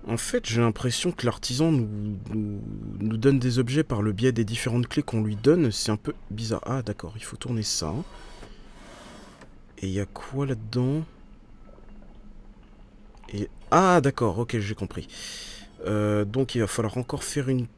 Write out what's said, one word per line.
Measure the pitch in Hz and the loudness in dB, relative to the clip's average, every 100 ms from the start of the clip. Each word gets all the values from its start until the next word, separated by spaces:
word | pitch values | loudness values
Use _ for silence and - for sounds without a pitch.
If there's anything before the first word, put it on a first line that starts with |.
| - | -2
en | 113 | -2
fait, | - 247 - | 0 -2 0
j'ai | 113 | 4
l'impression | 117 107 127 120 180 | 4 2 0 0 -2
que | 170 120 | 0 -2
l'artisan | - - 127 160 | 0 -4 2 4
nous, | 147 110 104 104 98 - | 4 2 -2 -4 -4 -4
nous, | 107 104 101 110 104 107 98 | -2 -2 -4 -6 -8 -8 -2
nous | 107 110 | -2 4
donne | 127 139 | 6 6
des | 123 120 | 4 2
objets | 123 139 | 2 2
par | 156 117 | 2 2
le | 107 | 2
biais | 98 127 | 4 2
des | 117 | 4
différentes | 104 113 - 117 120 | 0 0 0 0 2
clés | - | 0
qu'on | - 113 | 0 0
lui | 107 104 | 0 4
donne. | 120 175 139 | 6 6 6
C'est | - - | 2 0
un | 107 | 0
peu | - - - | -2 -8 -10
bizarre. | 104 113 110 - | -8 -4 -4 -2
Ah, | 131 | -4
d'accord, | 113 104 82 110 | -4 -6 -8 -10
il | |
faut | - - | -12 -10
tourner | - 117 | -4 -2
ça. | 107 - 80 104 180 - - - - - - - - - - - - - - - - - | 0 0 0 -2 -6 -12 -16 -16 -16 -16 -18 -18 -18 -18 -18 -18 -18 -20 -20 -20 -20 -8
Et | 95 | -4
il | |
y | 95 | -2
a | 98 | -2
quoi | - - 131 139 | -6 -8 -4 -2
là-dedans ? | 120 110 123 127 151 160 - - - - - - - - - - - - - - - - - - - - - - | -2 -2 0 2 2 -2 -12 -20 -20 -20 -20 -20 -20 -18 -16 -18 -18 -18 -18 -18 -20 -20 -20 -20 -20 -20 -20 -10
Et, | 101 104 - - | -6 -6 -8 4
ah, | 156 185 180 | 6 8 8
d'accord, | 135 - 113 92 | 6 4 2 2
ok, | 117 113 | 0 -2
j'ai | 101 107 | -2 -4
compris. | 98 - - - - - - - - - - | -4 -6 -10 -12 -12 -12 -14 -16 -18 -8 -2
Euh, | 107 104 104 101 | 2 4 4 2
donc | 120 131 120 | 0 0 2
il | |
va | 104 | 0
falloir | - 110 123 | 2 0 -2
encore | 123 139 | -4 -4
faire | - - 131 | -4 -2 0
une | 131 117 | 0 0